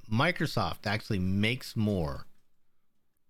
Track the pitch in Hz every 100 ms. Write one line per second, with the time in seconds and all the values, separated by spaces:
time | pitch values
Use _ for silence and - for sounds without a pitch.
0 | - 110 160 180 107 113 87 - 104 110
1 | - 101 92 101 107 127 - 117 107 95
2 | 76 65 - - - _ - - _ _
3 | _ _